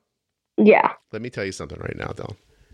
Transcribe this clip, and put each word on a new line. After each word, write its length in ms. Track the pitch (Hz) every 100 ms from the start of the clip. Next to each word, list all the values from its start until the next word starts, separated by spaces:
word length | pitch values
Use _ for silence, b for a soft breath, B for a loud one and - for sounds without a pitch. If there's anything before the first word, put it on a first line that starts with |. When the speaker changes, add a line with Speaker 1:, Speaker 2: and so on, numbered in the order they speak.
| _ _ _ _ _ -
Speaker 1:
Yeah. 340 | 208 - - - _
Speaker 2:
Let 120 | 110
me 80 | 113
tell 140 | -
you 80 | 98
something 260 | - 78 82
right 160 | - -
now, 120 | -
Dylan. 280 | - - 101 _ b b